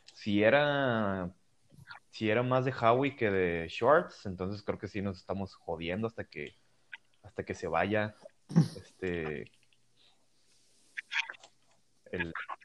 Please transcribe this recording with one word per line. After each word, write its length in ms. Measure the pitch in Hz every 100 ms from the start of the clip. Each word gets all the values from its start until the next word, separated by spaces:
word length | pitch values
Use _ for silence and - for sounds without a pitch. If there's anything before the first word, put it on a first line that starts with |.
| -
Si 280 | - 107 101
era, 880 | 101 139 147 143 135 113 104 95 90 - _ _ _ - - - -
si 200 | - 107
era 120 | 110
más 220 | 127 131
de 80 | 131
Howie 440 | 127 117 123 139 135
que 140 | 110
de 380 | 95 90 85 80
Schwartz, 560 | - 117 160 180 -
entonces 380 | 104 92 92 104
creo 160 | - 98
que 100 | 104
sí 140 | 104
nos 160 | 98 92
estamos 360 | - 98 95
jodiendo 520 | - - 82 82 92 113
hasta 180 | 110
que, 300 | 98 78 71 - _ _ _ - _ _
hasta 200 | 104 -
que 120 | -
se 120 | 101 87
vaya, 460 | 82 95 107 107 - - _ - 170 - -
este, 720 | - - 92 85 78 71 - _ _ _ _ _ - _ _ _ _ _ _ _ _ - - - - - - _ _ _ _ _ -
el 200 | 90 85 - - -